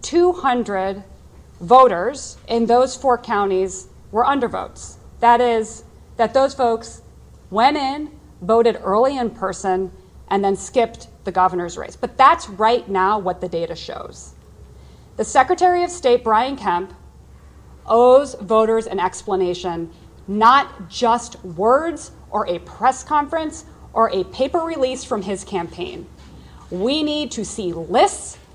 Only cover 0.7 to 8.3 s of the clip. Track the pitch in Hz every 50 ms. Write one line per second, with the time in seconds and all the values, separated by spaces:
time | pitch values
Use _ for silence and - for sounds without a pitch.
0.7 | 202 190 190 196 196 196 196 - - - - - - - - - - - 180 170
1.7 | 240 262 262 240 185 170 185 240 294 269 - - - - - - 226 233 233 220
2.7 | 233 247 262 254 - - - 269 240 240 247 226 226 202 202 196 190 185 190 190
3.7 | 185 - - - - - - - - 220 240 247 285 277 247 196 - 185 - -
4.7 | - - - - - - - - - - 247 233 240 233 247 240 233 226 220 208
5.7 | - - - - - - - - - - 233 220 - 262 262 262 254 - 254 233
6.7 | 226 226 233 - - - - - - - - - - - - - 185 214 233 277
7.7 | 302 302 277 262 277 302 302 302 - - - -